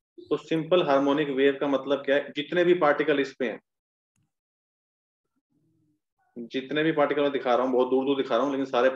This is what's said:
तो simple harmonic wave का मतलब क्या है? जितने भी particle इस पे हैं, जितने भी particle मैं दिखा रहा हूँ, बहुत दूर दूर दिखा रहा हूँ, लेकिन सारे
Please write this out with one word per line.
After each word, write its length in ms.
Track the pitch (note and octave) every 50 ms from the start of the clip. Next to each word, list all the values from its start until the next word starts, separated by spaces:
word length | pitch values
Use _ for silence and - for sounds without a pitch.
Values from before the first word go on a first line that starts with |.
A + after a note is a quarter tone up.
| _ _ _ -
तो 160 | - - D3+ C#3
simple 440 | - - E3 D#3+ D3+ D#3+ F#3 F3+ E3
harmonic 460 | C#3+ C#3 C#3 C#3 C#3+ C#3+ D3+ D3+ C#3+
wave 280 | C3+ C3 C#3 C#3 C#3 C#3
का 80 | D3+ C#3+
मतलब 360 | C#3 C3 C3+ - C#3+ - -
क्या 120 | C3+ C3+
है? 160 | C#3+ - - -
जितने 320 | D3 C#3+ - F3 F3 F3
भी 100 | F3 F3
particle 440 | F3 D#3+ D3 C#3+ - D3 D3+ C#3+ C#3
इस 140 | C3+ - - -
पे 120 | C3 A2+
हैं, 100 | G2 - _ _ _ _ _ _ _ _ _ _ _ _ _ _ _ _ _ _ _ _ _ _ _ _ _ _ _ _ _ _ _ _ _ _ _ _ _ _ _ D4 _ _ _ _ _ _ _ _ _ _ _ _ _ _ -
जितने 460 | A#2+ A#2 A#2 - C3 C3 - C#3+ D3+ D#3
भी 100 | E3 D#3
particle 300 | D3+ C#3+ C3+ C#3 D3 C#3+
मैं 100 | C#3+ C3+
दिखा 220 | B2 - B2+ A#2+
रहा 120 | A#2 B2+
हूँ, 60 | C3 B2+
बहुत 180 | B2 B2+ B2+
दूर 140 | C3 C3 C3
दूर 100 | C#3 C#3
दिखा 200 | C3+ C3 - B2
रहा 80 | A2+ C3
हूँ, 80 | C#3+ C#3
लेकिन 140 | C3+ C3+
सारे 240 | C3 C3 A#2+ B2 C3 C3